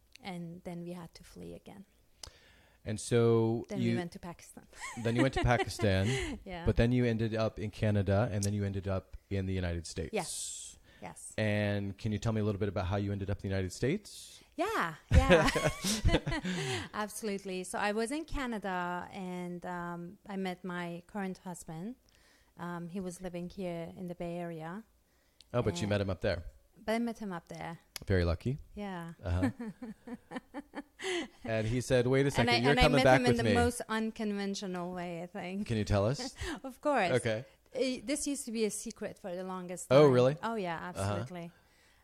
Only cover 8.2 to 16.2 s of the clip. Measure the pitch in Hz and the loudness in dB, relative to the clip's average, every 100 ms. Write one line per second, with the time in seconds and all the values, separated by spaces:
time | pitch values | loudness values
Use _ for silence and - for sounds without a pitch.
8.2 | 117 101 101 104 101 98 98 95 - - | 2 0 0 0 -2 -2 -2 -4 -4 -14
9.2 | - 98 95 95 90 85 82 - 82 208 | -6 -4 -2 0 -2 -2 -6 -6 -4 -4
10.2 | 170 - - - - - - - 90 80 | -4 -6 -8 -10 -14 -18 -20 -16 -16 -14
11.2 | - - 107 104 104 101 101 98 113 104 | -10 -2 0 2 0 0 -4 -4 -2 -2
12.2 | 113 110 104 98 101 101 90 104 101 101 | 0 0 2 0 -2 -2 0 0 0 -2
13.2 | 95 101 101 95 92 - 123 196 - - | -2 -4 -2 -2 -2 -2 0 0 -4 -18
14.2 | - - - - 370 415 175 151 - - | -18 -20 -12 -4 -2 0 -2 -4 4 6
15.2 | - 175 156 - - - 190 214 - - | 10 8 6 4 0 0 -2 2 4 4